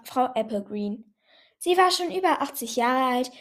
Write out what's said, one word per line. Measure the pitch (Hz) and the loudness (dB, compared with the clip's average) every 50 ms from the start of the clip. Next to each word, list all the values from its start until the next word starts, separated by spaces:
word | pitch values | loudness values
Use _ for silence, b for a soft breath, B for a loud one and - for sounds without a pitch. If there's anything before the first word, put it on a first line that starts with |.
| - | -14
Frau | - - 262 254 | -6 -2 0 0
Applegreen. | 254 254 220 220 220 220 202 196 - 214 208 208 208 208 262 - - b b b b b b b b b b | 0 0 -2 -4 -2 -4 -6 -6 -6 -6 -6 -4 -6 -6 -8 -12 -18 b b b b b b b b b b
Sie | - 349 359 359 | 0 2 4 4
war | 359 359 | 4 4
schon | 359 359 359 330 | 4 0 -2 -4
über | - 370 370 339 294 - 285 | -2 0 2 2 2 2 0
achtzig | 277 - - 240 226 - | -4 -6 -8 -8 -4 -2
Jahre | 247 233 240 254 262 262 254 247 | 0 2 2 2 2 2 2 2
alt | 247 254 254 B B | 0 -2 -2 B B